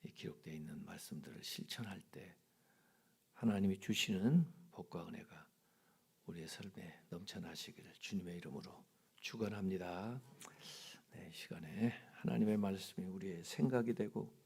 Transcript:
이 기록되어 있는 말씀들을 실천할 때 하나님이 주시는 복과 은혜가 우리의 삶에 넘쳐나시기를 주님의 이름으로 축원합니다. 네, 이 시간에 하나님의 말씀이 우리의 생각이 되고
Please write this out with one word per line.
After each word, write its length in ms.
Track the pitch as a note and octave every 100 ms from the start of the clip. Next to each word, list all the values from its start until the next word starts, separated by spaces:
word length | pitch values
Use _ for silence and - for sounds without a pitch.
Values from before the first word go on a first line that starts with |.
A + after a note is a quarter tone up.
이 80 | -
기록되어 420 | - - - -
있는 300 | D#2 D2+ -
말씀들을 580 | - - - - - -
실천할 580 | - - - - A2 F#2+ -
때 240 | - F3 - _ _ _ _ _ _ _ _ _
하나님이 460 | - A2+ G2+ G2 F#2+
주시는 680 | - G#2+ - F#2+ G#2 E3 D#3+ - -
복과 360 | - F#2 F2+ E2
은혜가 400 | D#2+ - - - _ _ _ _ _ _ _ -
우리의 220 | E2+ D#2+
삶에 560 | - G#2 - F2 - -
넘쳐나시기를 840 | F2 G2 - E2+ E2 - - -
주님의 440 | - - G2+ F2+ F2
이름으로 460 | D2+ C#2 F2+ F2+ - _ _ -
축원합니다. 1000 | - A2+ G#2+ G#2 F#2+ F#2+ F2+ F2 G#2+ B2+ - - - - - - - - -
네, 160 | - F2+
이 40 |
시간에 600 | E2 - F2 D#2+ F2 A2+ - - -
하나님의 420 | - A#2 G#2+ G#2+
말씀이 500 | G2+ F#2+ - - F#2
우리의 380 | F#2+ G2 F2 E2+
생각이 480 | - - B2+ A#2
되고 420 | A2+ G#2 - G#2+ -